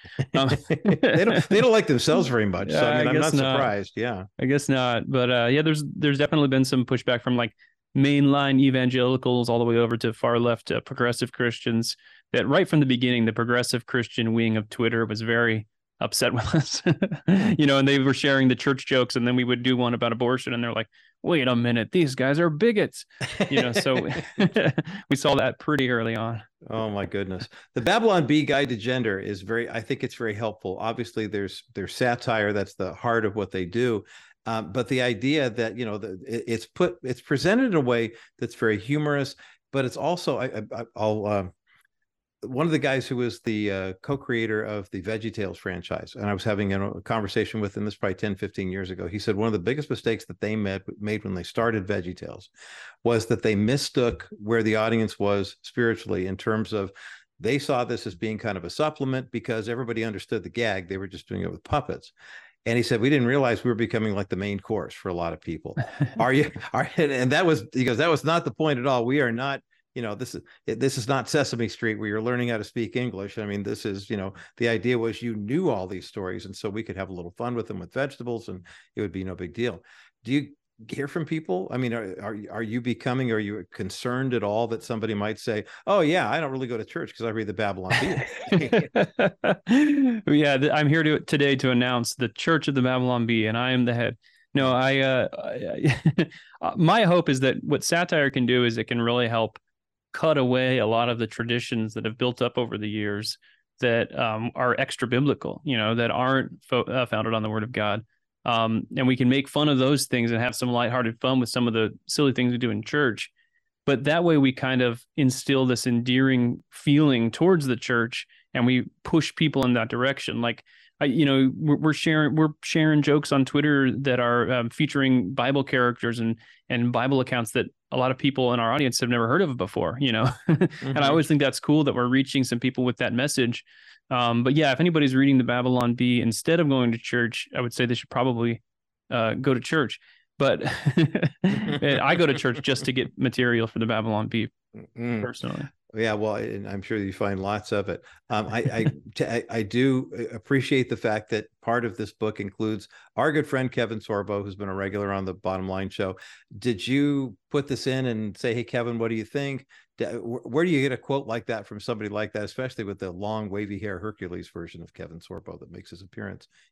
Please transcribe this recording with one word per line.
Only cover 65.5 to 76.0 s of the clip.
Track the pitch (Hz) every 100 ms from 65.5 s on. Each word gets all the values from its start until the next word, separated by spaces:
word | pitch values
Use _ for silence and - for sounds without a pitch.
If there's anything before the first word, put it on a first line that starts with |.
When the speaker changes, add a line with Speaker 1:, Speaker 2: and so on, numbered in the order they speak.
| 82 - - - -
Speaker 1:
<laughs> | 139 -
Speaker 2:
Are | 120
you, | 135 - - -
are, | 117 - -
and, | 147
and | 131 127
that | 151 180
was, | 151 -
he | 127
goes, | 127 117
"That | 165
was | 151
not | 143 170
the | 147
point | - 156 131
at | 135
all. | 127
We | 117 143
are | 123
not, | 117 139 139 _ _ _
you | 127
know, | 113 104
this | 127
is, | - - - -
this | 113 135 131
is | 110
not | 135 113
Sesame | 151 135 117 113
Street | - 113 107
where | 107
you're | 107
learning | 117 123 120
how | 113
to |
speak | 104 123 110 123
English. | 123 95 98 -
I | 104
mean, | 101
this | 101 110 110
is, | 98 101
you | 104
know, | 95 - - -
the | 117
idea | 110 117 120
was | 113 104
you | 120 107
knew | 104 151 180
all | 104 92
these | 92